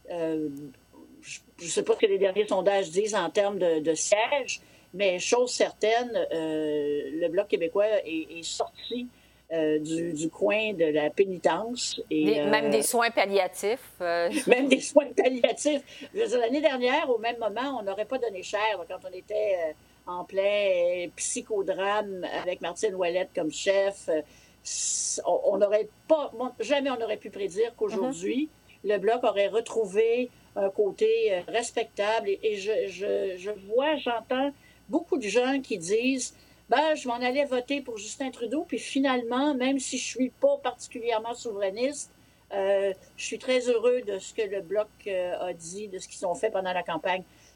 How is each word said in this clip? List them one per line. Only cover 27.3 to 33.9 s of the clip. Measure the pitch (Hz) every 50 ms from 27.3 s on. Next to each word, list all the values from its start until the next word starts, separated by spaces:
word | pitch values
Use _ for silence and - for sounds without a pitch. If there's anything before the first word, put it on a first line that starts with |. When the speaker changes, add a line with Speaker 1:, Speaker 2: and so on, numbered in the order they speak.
| - 202 202 185 165 202 233 233 -
Speaker 1:
qu'aujourd'hui, | - 214 202 220 190 247 254 277 - 180 208 226 262 311 311 _ _ _ - - _ -
Speaker 2:
Mm-hmm. | 196
Speaker 1:
le | 208 196
Bloc | 180 214 233 247 254
aurait | 226 190 202 202
retrouvé | 190 185 233 226 - - 226 220 185 180 208 226 226 233 247 254 240 - - - _ -
un | 202 196 196
côté, | - - 208 190 - - 214 220 226 226 226 214 190
euh, | 175 175
respectable. | - - 233 247 - - - 226 - - - 202 208 220 226 214 202
Et, | 196 - -
et | 220 208
je, | 196 190 214 220 180 202
je, | 196 175 175 202 202 196 202 196 190 185
je | 180 180 202 214 190 190
vois, | 196 220 254 277 311